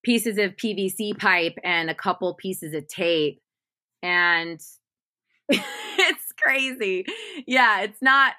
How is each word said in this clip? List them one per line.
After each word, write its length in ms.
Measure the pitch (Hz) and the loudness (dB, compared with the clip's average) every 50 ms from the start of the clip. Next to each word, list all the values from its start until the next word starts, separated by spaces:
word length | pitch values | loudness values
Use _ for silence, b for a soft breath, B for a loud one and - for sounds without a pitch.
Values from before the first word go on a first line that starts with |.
| - | 0
pieces 360 | 240 240 233 233 240 202 208 | 0 2 2 0 0 -2 0
of 180 | 208 185 196 | 0 -2 -2
P 160 | - - 226 202 | -4 -4 -4 -2
V 160 | 185 196 190 | -2 -2 -4
C 240 | - - 214 208 202 | -2 -4 -4 -4 -4
pipe 440 | - - 202 185 175 165 165 165 - - | 0 2 2 2 4 2 0 -2 -4 -4
and 280 | 180 175 165 165 165 | -2 -2 -2 -2 -2
a 40 | 160 | -4
couple 400 | - - 202 202 - 190 180 175 | -4 -2 -2 -2 -2 -2 -4 -4
pieces 360 | - - 190 185 - - 156 156 | -4 -6 -8 -8 -8 -8 -8 -8
of 160 | 156 147 151 | -8 -8 -8
tape. 500 | - - 180 170 170 160 151 147 - _ _ _ _ _ _ _ _ _ _ _ _ _ - | -6 -4 0 0 2 2 0 0 -2 _ _ _ _ _ _ _ _ _ _ _ _ _ -4
And 580 | 180 175 175 175 175 170 170 165 170 170 156 - | 0 2 2 4 4 2 2 0 -4 -10 -12 -16
<laughs> 840 | - - _ _ _ _ _ _ _ _ _ _ _ _ _ _ - | -20 -20 _ _ _ _ _ _ _ _ _ _ _ _ _ _ 0
it's 840 | 285 - - - - - - 427 - - - 330 - - - - - - - | 0 0 -2 -4 -10 -12 -12 -6 -2 0 2 2 2 -2 -6 -14 -8 -2 0
crazy. 640 | 262 269 269 269 262 254 262 220 190 185 180 190 B 403 453 427 415 381 320 247 | 2 2 2 0 -2 -4 -4 -2 -2 -2 -2 -4 B -10 -10 -12 -14 -14 -12 -6
Yeah, 360 | B 247 262 247 226 208 190 196 | B 2 4 6 6 4 2 0
it's 180 | 208 - - | -4 -4 0
not, 340 | 262 262 269 277 269 254 - | 4 4 6 6 6 4 2